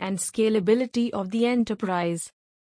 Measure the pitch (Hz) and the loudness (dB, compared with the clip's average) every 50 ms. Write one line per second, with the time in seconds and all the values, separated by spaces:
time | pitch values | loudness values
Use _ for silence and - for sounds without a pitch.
0 | 180 190 196 180 - - - - 220 220 220 214 180 196 220 247 254 247 - 240 | -4 -4 -4 -4 -6 -4 0 0 2 2 2 2 2 4 2 2 2 0 0 0
1 | 233 240 - 202 196 185 202 226 233 240 247 247 226 - 214 208 - 190 185 175 | 0 0 -2 -4 -4 -4 -2 0 2 2 2 2 0 0 -2 -4 -2 -2 -2 0
2 | 175 170 170 165 - - - _ _ _ _ _ _ _ | 0 -2 -2 -4 -6 -10 -16 _ _ _ _ _ _ _